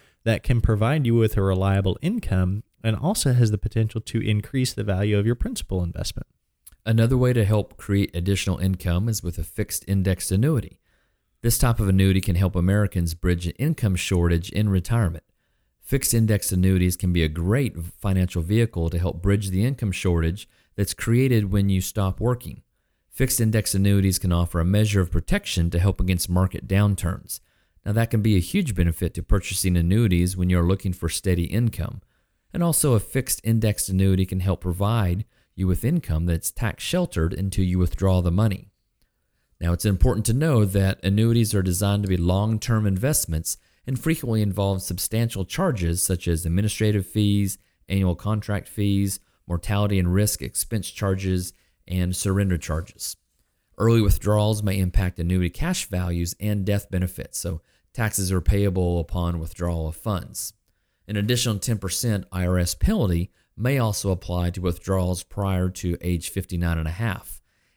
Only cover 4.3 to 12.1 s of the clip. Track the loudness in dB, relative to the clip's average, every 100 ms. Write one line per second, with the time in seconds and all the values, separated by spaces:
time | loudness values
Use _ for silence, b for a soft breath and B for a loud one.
4.3 | -2 -2 -2 -2 -2 -2 0 2 2 2
5.3 | 0 -2 -6 -4 -4 -4 -4 -8 -8 -12
6.3 | _ _ _ -20 _ 0 4 4 4 4
7.3 | 4 4 2 0 -8 0 2 2 0 0
8.3 | 0 0 0 0 0 0 0 0 -2 -4
9.3 | -6 -6 -6 -6 -6 -2 0 2 0 0
10.3 | 2 2 0 -4 -12 _ _ _ _ _
11.3 | _ 0 2 2 2 2 4 6